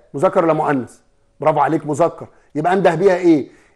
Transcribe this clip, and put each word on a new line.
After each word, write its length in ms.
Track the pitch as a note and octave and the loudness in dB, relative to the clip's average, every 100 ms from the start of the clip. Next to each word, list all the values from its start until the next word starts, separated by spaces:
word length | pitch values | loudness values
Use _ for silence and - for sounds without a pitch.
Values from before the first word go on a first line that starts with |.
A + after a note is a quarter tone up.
| _ | _
مذكر 300 | C#3 F3+ F#3+ | -2 0 2
ولا 100 | E3 | 0
مؤنث؟ 400 | D#3 D3 C#3 A2+ - _ _ _ _ | 0 -2 -4 -6 -16 _ _ _ _
برافو 200 | D3 D3 | -2 0
عليك، 260 | C#3 D#3 D3 | 0 -2 -4
مذكر. 420 | C#3+ E3 E3+ A2 _ _ D3 | -2 -2 -2 -18 _ _ -4
يبقى 180 | E3+ | -2
أنده 220 | F#3+ F3+ E3 | 0 0 2
بيها 200 | G3 F3+ | 2 2
إيه؟ 340 | F3 D3+ - - _ | 2 2 0 -14 _